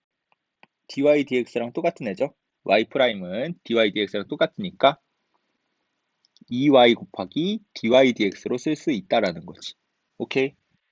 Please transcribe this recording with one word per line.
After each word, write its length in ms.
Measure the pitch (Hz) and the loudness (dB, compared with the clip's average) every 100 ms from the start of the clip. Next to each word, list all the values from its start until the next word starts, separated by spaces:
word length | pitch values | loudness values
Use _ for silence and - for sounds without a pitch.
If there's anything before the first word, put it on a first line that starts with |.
| _ _ _ _ _ _ _ _ - | _ _ _ _ _ _ _ _ -12
디와이 360 | 139 143 147 | 0 2 2
디엑스랑 480 | 131 127 117 117 117 | 2 -2 -2 -6 -6
똑같은 360 | 165 170 - 113 | -4 -4 -4 -8
애죠. 260 | 92 139 _ _ _ | -4 -6 _ _ _
Y 200 | - 104 110 | 0 0 2
프라임은 680 | 139 123 101 90 104 156 - | 0 0 -2 -8 -8 -8 -10
디와이 300 | - 113 107 | -4 0 0
디엑스랑 340 | 104 101 104 - | 0 -4 -6 -8
똑같으니까 680 | 147 160 - 92 - 139 156 _ _ _ _ _ _ _ _ _ _ _ _ _ _ - | -4 -4 -4 -12 2 2 2 _ _ _ _ _ _ _ _ _ _ _ _ _ _ -10
이 200 | 123 143 | -2 4
와이 260 | 131 120 | 6 6
곱하기 680 | 110 98 - 92 143 185 220 _ | 4 -4 -12 -8 -4 -4 -6 _
디와이 380 | - 110 131 135 | -6 2 4 4
디엑스로 440 | 113 101 - 110 123 | 2 -2 -4 -8 -6
쓸 160 | 156 | -4
수 160 | 151 160 | -4 -4
있다라는 560 | 101 - 117 98 85 - | -6 -2 -2 -2 -4 -14
거지. 280 | - - - _ _ _ - | -16 -18 -18 _ _ _ -14
오케이? 360 | - 135 139 _ _ _ _ | -6 -4 -4 _ _ _ _